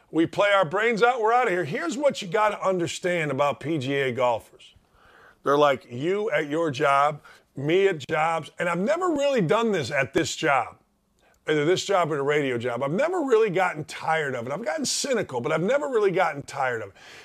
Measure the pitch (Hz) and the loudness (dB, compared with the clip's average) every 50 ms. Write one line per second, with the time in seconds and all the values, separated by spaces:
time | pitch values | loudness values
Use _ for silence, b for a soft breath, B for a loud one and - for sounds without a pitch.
0 | b b - 160 165 160 - 175 202 202 202 196 185 143 175 202 220 240 233 185 | b b 0 0 0 2 2 2 4 4 4 4 4 2 0 0 0 0 2 4
1 | 233 240 262 233 214 220 233 247 254 208 175 180 165 135 190 285 339 339 214 269 | 4 4 4 2 2 2 4 4 4 2 2 0 -2 -2 -4 -4 -4 -4 -4 0
2 | 294 277 - - 214 175 175 214 214 208 202 - 160 185 190 175 170 - - - | 0 0 0 0 -4 -2 0 2 2 2 0 0 -2 -2 0 0 -2 -4 -6 -4
3 | - 175 180 170 156 147 131 135 143 143 131 - - 147 165 147 123 135 143 139 | -4 -2 -2 0 -2 -2 0 0 0 0 0 -2 -4 -4 -4 -4 -2 -2 -2 0
4 | 135 131 117 127 127 123 117 104 - - - _ - - _ _ b b b b | 0 -2 0 0 0 0 0 -2 -6 -12 -20 _ -20 -20 _ _ b b b b
5 | b b b b b b b b _ 135 143 147 147 143 135 117 - - 120 123 | b b b b b b b b _ 2 4 6 6 4 4 0 -4 -10 -10 -6
6 | 147 175 196 208 208 - 147 156 160 143 147 165 170 156 127 135 156 143 139 139 | -4 -2 -2 -2 -2 -2 -2 -2 -2 -2 -2 -2 -2 -2 0 0 2 4 4 4
7 | 143 151 147 143 B B B B B B _ 131 135 151 170 190 196 196 185 147 | 2 2 0 -4 B B B B B B _ -8 -2 0 2 2 2 2 0 -2
8 | 117 - 160 151 156 165 165 165 143 - - - 170 175 170 170 196 262 320 339 | -6 -4 -2 -2 0 0 -2 -4 -6 -10 -8 -6 -4 -2 -2 -2 0 0 0 0
9 | 381 359 311 277 277 285 269 233 170 143 202 226 226 226 196 165 135 110 147 135 | 0 -2 0 0 0 0 0 0 2 2 0 0 0 0 0 -2 -2 -2 -2 -2
10 | 139 - - 165 147 - - - 160 151 139 123 107 - - - _ _ _ _ | -2 0 0 -2 -2 -2 -4 -2 0 2 2 2 0 -2 -8 -18 _ _ _ _
11 | _ _ _ b b b b b _ - 156 151 147 165 185 - - - 196 180 | _ _ _ b b b b b _ 0 0 2 2 2 2 0 0 0 2 2
12 | 170 147 160 139 139 143 147 151 143 131 120 117 117 123 120 120 139 139 160 220 | 2 2 0 0 0 2 2 2 2 0 -2 -2 -2 -4 -4 -2 -4 -2 0 0
13 | 294 349 381 359 285 269 226 214 220 208 160 185 180 175 156 151 - - - - | 0 0 0 -2 2 2 4 4 4 2 2 0 0 0 -2 -6 -10 -12 -12 -6
14 | - 160 160 160 151 139 127 120 113 127 143 185 233 302 320 320 254 - - - | -2 -2 0 0 0 -2 -4 -6 -6 -6 -8 -6 -6 -6 -4 -4 -4 -4 -4 -4
15 | - 285 254 208 - - 131 120 - 151 156 156 170 208 269 285 294 277 254 214 | -2 -2 -2 -2 -2 -4 -6 -6 -2 -2 -2 0 0 0 0 0 0 -2 0 0
16 | 208 196 165 190 175 160 147 143 127 - - 139 135 127 120 113 104 98 B B | 2 2 2 2 0 0 -2 -6 -10 -10 -6 -4 -2 -2 -2 -4 -6 -10 B B
17 | B B B B | B B B B